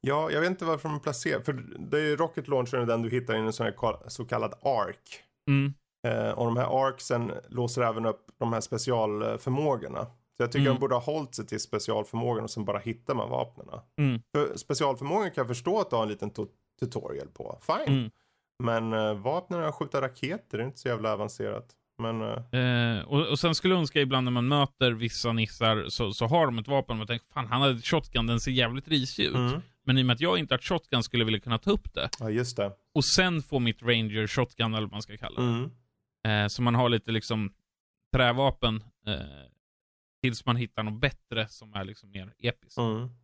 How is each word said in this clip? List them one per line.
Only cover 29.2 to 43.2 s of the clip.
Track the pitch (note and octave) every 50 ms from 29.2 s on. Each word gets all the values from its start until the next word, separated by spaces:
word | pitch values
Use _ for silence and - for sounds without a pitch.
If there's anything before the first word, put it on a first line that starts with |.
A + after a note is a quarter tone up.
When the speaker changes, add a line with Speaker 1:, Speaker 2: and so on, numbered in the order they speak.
| G3+
Speaker 2:
ut." | - -
Speaker 1:
Mm. | C3 B2 A#2+ C3 D#3+ F3 - _ _ _
Speaker 2:
Men | C3 B2+ C3
i |
och | C3
med | B2+ B2
att | A#2
jag | D3 E3+ F#3 F3+
inte | D#3 - C3
har | B2+
ett | -
shotgun | - F#3 E3 - _ - B2 A#2
skulle | - - A#2+
jag | A2+
vilja | A2 A2 G2+
kunna | - B2 A#2 A2+
ta | - G3
upp | G3+ G#3 - - -
det. | - C3+ C3+ - -
Speaker 1:
Ja, | A#2 A2+
just | G#2+ A#2 B2 A#2+ A#2+ -
det. | G2+ G2+ G2 _ _ _ _
Speaker 2:
Och | D#3 C#3
sen | - - - F#3 F#3 F3 D#3+
få | C3+ - - C3+
mitt | B2 A#2 A2 -
ranger | - A#2 A#2+ A#2 A2+ G#2+ G#2 A2 A2 G#2+
shotgun | - - B2+ - - _ A#2 A2+ A2
eller | A2 G#2+ G2
vad |
man | - G#2
ska | G#2+ - G#2 G#2+
kalla | - - - -
det. | B2 B2
Speaker 1:
Mm. | A#2 A#2 B2 D#3 - _ _ _ _ _ _ _ _ _ _ A2 G#2+ G#2+ G#2
Speaker 2:
Eh, | G#2
så | - -
man | B2 A#2+ A#2
har | A#2 B2+ A#2+
lite | A#2+ A2 - -
liksom | A2+ A2 - - A#2 A2 G#2 G2 - _ _ _ _ _ _ _ _ _ _ _ -
trävapen, | B2+ B2+ A#2+ A#2+ B2+ C#3 C3+ B2+ - - A#2 A2 A2 A2 - _ _ _ G#2
eh, | G#2+ C#2 - D2 C#2 C#2+ C2+ B1+ _ _ _ _ _ _ _ _ _ _ _ _ _ _ -
tills | B2+ A#2 - -
man | - A#2+
hittar | A#2+ A#2 A2 _ - A2
något | G#2+ G#2+ A2
bättre | C3+ C#3+ - - _ _ B2 A2+ A2 G#2+
som | - - A#2 A2 G#2
är | G2+ F#2+
liksom | G2 G#2 - - G2
mer | G2+ G2 F#2 G2+ - _
episkt. | - A#2+ A#2 _ _ _ - -
Speaker 1:
Mm. | A#2+ A2+ A2 A2 A#2+ B2+ B2 _